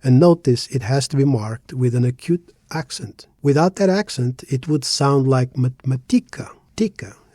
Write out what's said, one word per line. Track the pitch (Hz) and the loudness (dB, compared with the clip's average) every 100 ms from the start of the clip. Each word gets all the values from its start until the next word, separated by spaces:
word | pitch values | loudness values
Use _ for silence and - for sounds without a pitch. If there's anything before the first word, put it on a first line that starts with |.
And | 131 127 | 4 6
notice | 175 170 - 123 - | 6 4 2 -2 -2
it | 135 | -6
has | 104 139 135 | -2 -4 -2
to | 139 | 0
be | |
marked | 139 127 107 113 _ | 0 0 -4 -10 _
with | 131 123 | -2 -2
an | 120 | 2
acute | 123 127 - 170 _ _ _ | 0 -2 -4 -4 _ _ _
accent. | 160 - - 104 - - _ | -10 -10 -12 -14 -18 -20 _
Without | 143 143 175 190 | 0 4 2 2
that | 196 | 0
accent, | 185 208 - 123 127 - | 2 -2 -4 -4 -4 -6
it | 135 127 | -6 -2
would | 151 | -4
sound | 131 - 139 139 135 | -2 -2 2 2 2
like | 131 127 | 0 0
matematica, | - 127 127 - 131 - 247 - - - - _ - | -2 -4 -4 -6 -6 0 -2 -2 -16 -16 -18 _ -6
tica. | 214 - 98 - _ | -6 -4 -20 -20 _